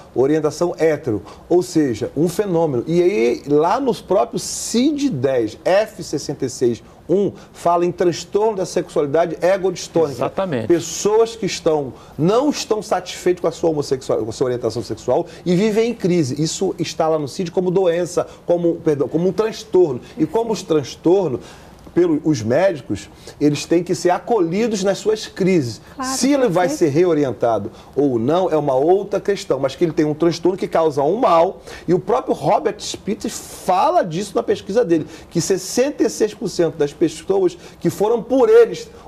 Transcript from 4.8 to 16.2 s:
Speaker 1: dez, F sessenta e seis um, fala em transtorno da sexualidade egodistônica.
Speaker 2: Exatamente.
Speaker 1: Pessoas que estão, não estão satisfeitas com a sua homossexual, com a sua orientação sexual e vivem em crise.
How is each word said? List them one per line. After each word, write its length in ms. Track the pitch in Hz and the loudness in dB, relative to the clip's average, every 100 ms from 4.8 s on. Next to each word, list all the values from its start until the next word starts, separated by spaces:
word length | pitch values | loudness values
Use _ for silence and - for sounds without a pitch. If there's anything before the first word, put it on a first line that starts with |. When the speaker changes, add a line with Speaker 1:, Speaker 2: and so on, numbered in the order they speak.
| 262 285 277 | 0 0 -2
Speaker 1:
dez, 500 | 160 131 131 110 - | 0 0 0 -2 -2
F 380 | - 185 214 - | 0 2 0 -6
sessenta 420 | 165 147 - 143 | -8 -8 -6 -6
e 60 | 131 | -6
seis 320 | - 123 117 - - - | 0 0 0 -8 -20 -2
um, 260 | 180 190 - - | 0 0 -4 -14
fala 320 | - 175 175 | -4 0 2
em 80 | 175 | 0
transtorno 640 | 170 180 156 - 202 214 208 | 2 0 0 -4 0 0 0
da 80 | |
sexualidade 720 | 175 - 165 - 147 147 175 - | -2 -4 -2 -2 0 2 0 0
egodistônica. 680 | 170 196 185 180 - 170 156 | 2 2 0 -4 -2 0 0
Speaker 2:
Exatamente. 540 | 127 135 - 190 135 110 | 0 -4 -4 -4 -2 2
Speaker 1:
Pessoas 680 | 170 - - 196 214 226 226 | 2 0 -4 2 4 2 0
que 80 | |
estão, 480 | 180 - 175 156 135 - - - | -6 -2 0 0 -2 -10 -16 -2
não 320 | 156 220 294 | 2 4 2
estão 320 | - - 214 | -2 -2 -4
satisfeitas 640 | - 190 185 - - 180 | -2 -4 -4 -4 -2 0
com 40 | 175 | -2
a 60 | |
sua 160 | 160 170 | 0 0
homossexual, 520 | 156 135 131 - 123 | 0 -2 -4 -2 -2
com 100 | 110 | -2
a 20 | |
sua 140 | 110 131 | -4 -2
orientação 360 | 123 113 113 | -2 -4 -4
sexual 440 | 107 110 - 123 123 - | -6 -8 -2 -2 -2 -6
e 100 | - | 0
vivem 360 | 175 220 208 226 | 2 2 2 0
em 40 | |
crise. 480 | 233 185 175 | 0 0 0